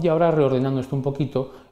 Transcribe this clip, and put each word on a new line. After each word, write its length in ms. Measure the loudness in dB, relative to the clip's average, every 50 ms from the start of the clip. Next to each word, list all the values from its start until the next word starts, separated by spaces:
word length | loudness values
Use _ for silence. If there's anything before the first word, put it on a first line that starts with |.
| 0
y 60 | 0
ahora 220 | 2 2 2 2
reordenando 500 | 4 4 2 2 2 2 0 0 -2 -2
esto 140 | -4 -4 -4
un 80 | -4 -4
poquito, 500 | -4 -2 -2 -4 -4 -2 -4 -6 -6 -10 -20 -20 _